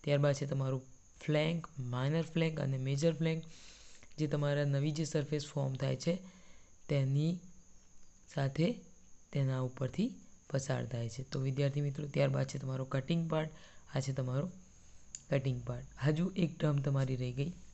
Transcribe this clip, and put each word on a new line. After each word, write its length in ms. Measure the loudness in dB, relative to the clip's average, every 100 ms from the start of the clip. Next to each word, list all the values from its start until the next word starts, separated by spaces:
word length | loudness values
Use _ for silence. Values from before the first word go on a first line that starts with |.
ત્યારબાદ 320 | 2 4 4 2
છે 80 | 0
તમારું 360 | 0 0 -2 -6 -20 -20 -8
flank, 380 | 0 2 2 0 -4 -8 -4
minor 320 | 0 2 2 0
flank 200 | 0 0 0
અને 180 | -2 0 0
major 240 | 2 2 4
flank, 200 | 0 0 -6 -16 -18 -18 -20 -20 -16 -2
જે 80 | 0
તમારા 380 | 2 2 4 4
નવી 200 | 4 2 0
જે 60 | 0
surface 320 | 0 2 -2 -2
form 200 | -2 -2 0
થાય 180 | 0 2
છે 100 | 0 0 -4 -18 -20 -20 -20 -18 0
તેની 440 | 2 4 4 4 0 -6 -18 -20 -20 -20 -18 -18 -18 -8
સાથે 340 | -2 0 2 2 0 -10 -20 -20 -20 -4
તેના 280 | 0 2 2 -2
ઉપરથી 420 | -2 -4 0 -2 -2 -16 -20 -4
પસાર 320 | -4 0 -2 -2
થાય 180 | -4 -4
છે. 80 | -6 -4
તો 60 | -2
વિદ્યાર્થી 440 | 0 2 2 2 -2
મિત્રો, 160 | -2 -2
ત્યારબાદ 320 | 2 4 4 0
છે 100 | -2
તમારો 260 | -4 -4 -2
cutting 280 | -2 2 2 2
part. 180 | 0 -2 -8 -18 -18 -4
આ 60 | -2
છે 120 | 0
તમારો 340 | -2 0 0 -2 -6 -20 -20 -20 -20 -16 -18 0
cutting 340 | 0 2 -2 -4
part. 200 | -6 -8 0
હજુ 200 | 2 4 2 2
એક 80 | 0
term 260 | 2 2 2 2
તમારી 320 | 2 2 0
રહી 120 | -2 -2
ગઈ 140 | -4 -4 -14